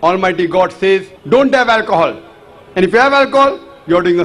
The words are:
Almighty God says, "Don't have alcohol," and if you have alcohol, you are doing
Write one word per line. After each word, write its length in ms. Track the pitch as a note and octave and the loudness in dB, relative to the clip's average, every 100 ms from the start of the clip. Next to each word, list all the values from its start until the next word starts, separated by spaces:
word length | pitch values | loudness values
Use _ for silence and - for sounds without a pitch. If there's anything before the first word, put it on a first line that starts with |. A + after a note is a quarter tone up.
Almighty 440 | E3 F#3 F#3 F3 E3+ F#3 | -2 0 -2 -2 -2 0
God 180 | F3+ - | -2 -2
says, 240 | F#3+ F#3+ F#3+ - C#3 B3 | 0 0 -4 -16 -2 0
"Don't 180 | C4+ C4 | 2 0
have 100 | A#3 A3 | 2 0
alcohol," 360 | G#3+ F3 D3 G#2+ - - - - - | 0 -2 -2 -4 -16 -20 -20 -20 -10
and 100 | F3+ | -2
if 80 | F#3 | 0
you 100 | A3+ C4+ | 2 2
have 100 | C#4 | 2
alcohol, 360 | C4+ C4+ C#4 F#3+ - - D#3+ | 0 2 0 -2 -12 -14 -2
you 100 | F3 | 0
are 60 | |
doing 180 | F3 F3 | 0 -2